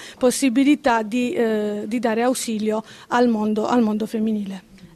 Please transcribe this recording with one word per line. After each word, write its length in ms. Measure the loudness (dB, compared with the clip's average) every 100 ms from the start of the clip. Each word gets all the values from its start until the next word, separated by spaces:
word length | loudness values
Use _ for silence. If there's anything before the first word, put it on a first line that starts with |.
| -8 0
possibilità 840 | 0 2 2 4 4 4 2 0
di, 300 | 0 -2 -2
eh, 520 | 0 0 0 -2 -4 -4
di 120 | -2
dare 240 | -2 0
ausilio 600 | 0 -2 -4 -4 -2 -4 -6 -16 -2
al 200 | 2 2
mondo, 380 | 2 0 -2 0
al 160 | 2
mondo 240 | 2 0 -4
femminile. 640 | -2 -2 -2 -6 -10 -16 -20 -20